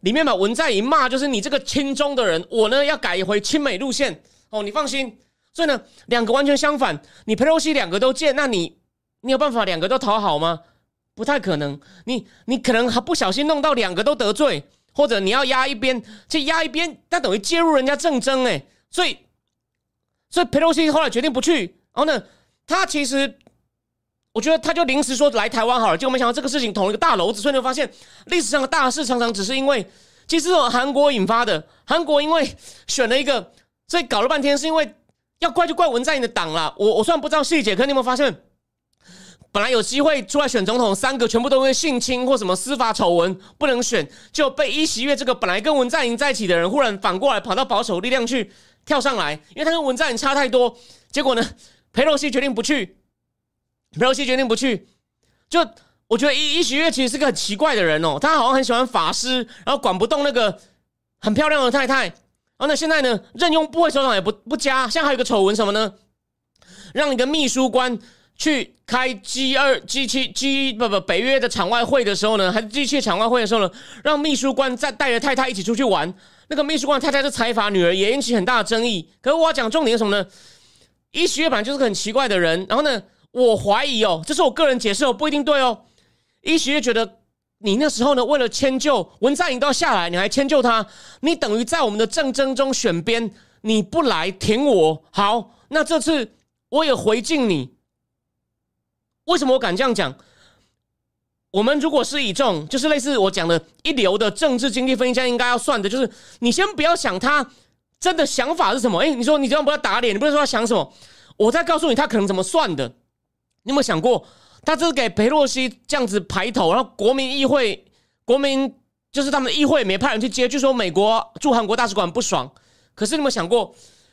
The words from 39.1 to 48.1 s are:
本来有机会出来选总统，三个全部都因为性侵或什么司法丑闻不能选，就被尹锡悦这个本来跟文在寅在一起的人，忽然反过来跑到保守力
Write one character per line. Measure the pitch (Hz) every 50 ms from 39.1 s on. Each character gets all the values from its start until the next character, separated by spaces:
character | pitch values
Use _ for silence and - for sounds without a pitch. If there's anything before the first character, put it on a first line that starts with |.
| - - - - - _ - _
本 | - 202
来 | 208 247
有 | 254 226
机 | 208 - 247 277
会 | 294 311 302 269 196
出 | - - 294
来 | 294
选 | 262 - 226 190
总 | 196 226 247
统， | 240 208 196
三 | - - 262 269 247
个 | 240
全 | 220 - 233
部 | 240 277
都 | 277
因 | 262
为 | 262 269
性 | 262 - - 311 262 240
侵 | - 254 254 247 254
或 | 254 277
什 | 240 208
么 | 180 185
司 | - - 254 285
法 | 233 240 226
丑 | 214 - 220 175 175
闻 | 170 170 190 185 185 - - _ _
不 | 294
能 | 277 247 240
选， | 240 - 240 190 147 - - - - -
就 | - - 294 262
被 | 269 285 302 247
尹 | 262 302 311
锡 | - - 208
悦 | 247 285 285
这 | - 262
个 | 247 247
本 | - 196 185
来 | 180 208
跟 | 214 311 302
文 | 277 247 247
在 | 277 320 269
寅 | 240 233
在 | - 285 285
一 | 247
起 | - 214
的 | 175 180
人， | 170 170 185
忽 | 220 294
然 | 269 226 202 190
反 | 196 202 180 190
过 | 247 277 233
来 | 202
跑 | - 233 185
到 | 240 269
保 | - 226 202
守 | 233 - 185 175
力 | 190 247